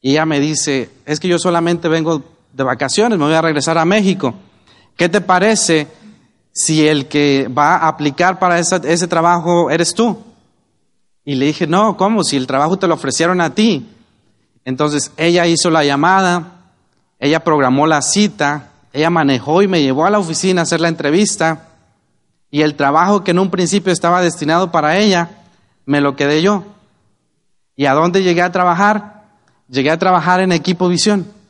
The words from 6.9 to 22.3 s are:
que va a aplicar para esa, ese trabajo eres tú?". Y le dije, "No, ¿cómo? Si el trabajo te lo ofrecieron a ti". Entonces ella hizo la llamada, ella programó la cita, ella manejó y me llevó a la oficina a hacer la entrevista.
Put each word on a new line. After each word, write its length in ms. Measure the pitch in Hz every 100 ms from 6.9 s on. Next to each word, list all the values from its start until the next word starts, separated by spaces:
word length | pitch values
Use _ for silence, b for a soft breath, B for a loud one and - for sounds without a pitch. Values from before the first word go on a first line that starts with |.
| 151 127
que 420 | 147 147 139 131
va 280 | 131 147 175
a 100 | 160
aplicar 500 | 156 147 139 175 185
para 220 | 180 175
esa, 160 | 165 185
ese 240 | 135 165 175
trabajo 640 | 170 170 175 165 175 156
eres 240 | 160 170
tú?". 280 | - 233 185 - _ _ _ _ _ _ _ _ _
Y 120 | - 135
le 100 | 143
dije, 220 | 151 160
"No, 280 | 175 220 -
¿cómo? 300 | 190 220 160
Si 100 | 139
el 120 | 127
trabajo 300 | 131 151 190
te 100 | 185
lo 80 | 156
ofrecieron 440 | 139 - 165 180
a 160 | 165 -
ti". 340 | 226 160 - - _ _ _ _ _ _ -
Entonces 460 | 131 151 147 - -
ella 320 | 165 175 170
hizo 220 | 165 180
la 160 | 160 143
llamada, 800 | 139 165 190 185 175 165 - _ _ _ _ _ _
ella 280 | 135 160 165
programó 420 | 151 131 131 156
la 140 | 151
cita, 680 | 131 202 208 - 143 147 - _ _
ella 180 | 139 160
manejó 520 | 170 143 127 120 165
y 80 | 202
me 120 | 180
llevó 240 | 139 131 170
a 40 |
la 100 | 208
oficina 420 | 170 160 185 185
a 20 |
hacer 180 | 160 165
la 80 | 170
entrevista. 800 | 165 143 160 208 - 160 160 - _ _ _ _ _ _